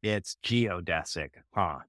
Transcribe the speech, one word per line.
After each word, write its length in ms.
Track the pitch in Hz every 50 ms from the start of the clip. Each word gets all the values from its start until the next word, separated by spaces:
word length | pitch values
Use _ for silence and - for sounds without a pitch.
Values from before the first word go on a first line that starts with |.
| -
It's 340 | 107 107 104 95 - - _ -
geodesic, 840 | - 117 120 117 107 92 90 85 85 82 80 78 - - 82 76 71 _ - - _ _
huh? 260 | 104 95 85 76 65 -